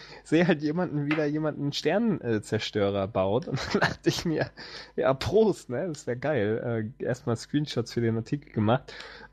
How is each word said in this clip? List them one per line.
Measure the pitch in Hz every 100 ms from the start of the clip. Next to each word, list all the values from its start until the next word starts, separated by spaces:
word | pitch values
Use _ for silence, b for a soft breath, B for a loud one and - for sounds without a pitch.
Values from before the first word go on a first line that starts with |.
| B B
seh | - 160 175
halt | 156
jemanden, | 151 165 180 147
wie | 143
da | 156 147
jemand | 151 156 -
einen | 143
Sternenzerstörer | - 147 190 233 170 120 110 - 107 - 110 101 101 95
baut | 98 95 113 -
und | 135
<laughs> | -
dann | -
dachte | - - 165
ich | -
mir, | 175 151 - B B B B -
ja, | 117
Prost, | 135 - 196 220 - -
ne, | 123 180
das | 151 -
wär | 123
geil. | 135 143 104 110 123 113 107 -
Äh, |
erstmal | - 123 - 120
Screenshots | - 147 151 - 113
für | -
den | 113 113
Artikel | 113 143 -
gemacht | 123 104 127 - B B B B